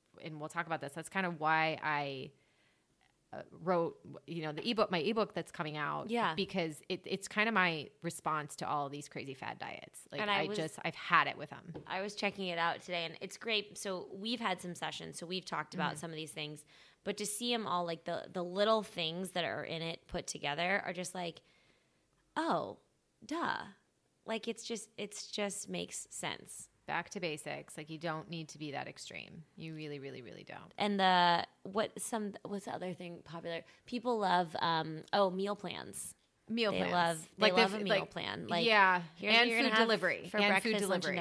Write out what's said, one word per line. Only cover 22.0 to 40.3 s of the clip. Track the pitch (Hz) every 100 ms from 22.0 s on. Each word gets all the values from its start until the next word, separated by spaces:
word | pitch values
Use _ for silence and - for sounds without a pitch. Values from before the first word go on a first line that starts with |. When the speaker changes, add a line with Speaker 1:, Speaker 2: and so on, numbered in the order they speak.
| _ _ _ -
Speaker 2:
"Oh, | 320 175 107 - _ _ _ _
duh." | 214 330 302 - 202 196 _ _ _ _
Like, | - 220 -
it's | 220
just, | - 226 - -
it's | 202 - -
just | - 202 190 -
makes | 180 180 - -
sense. | - 165 87 - - - _ -
Speaker 1:
Back | 151 170
to | 202
basics. | 175 151 151 143 - -
Like, | 151
you | 156
don't | 165 156 -
need | 170 160
to | 151
be | 151
that | 135 131
extreme. | - - - 58 135 156 -
You | 160
really, | 156 151 143
really, | 135 127
really | 117 98
don't. | 98 - - -
Speaker 2:
And | 208 202
the, | 190 180 175 170 - _
what, | 190 196 - -
some, | - 226 208 -
what's | - 202 -
the |
other | 160 180
thing | 170 175 175
popular? | - 165 165 165 - - -
People | 240 240 233
love, | 190 180 170 -
um, | 165 160 156 156 -
oh, | 202 196
meal | 185 196 208
plans. | 175 82 64 - - - _ _ -
Speaker 1:
Meal | 226 220
Speaker 2:
They | 185
Speaker 1:
plans. | 180
Speaker 2:
love, | 175 170 160 165 -
they |
Speaker 1:
Like, | 214
Speaker 2:
love | 185 196
Speaker 1:
if, | 214
Speaker 2:
a |
meal | 202 196
Speaker 1:
like, | -
Speaker 2:
plan. | 170 98 101 -
Like, | 175 233
Speaker 1:
yeah. | 214 190 180 170 -
Speaker 2:
here's | 202
what | 226
Speaker 1:
And | 240
Speaker 2:
you're | 233
gonna | 254
Speaker 1:
food | 220
Speaker 2:
have | 226
Speaker 1:
delivery. | 208 175 98 180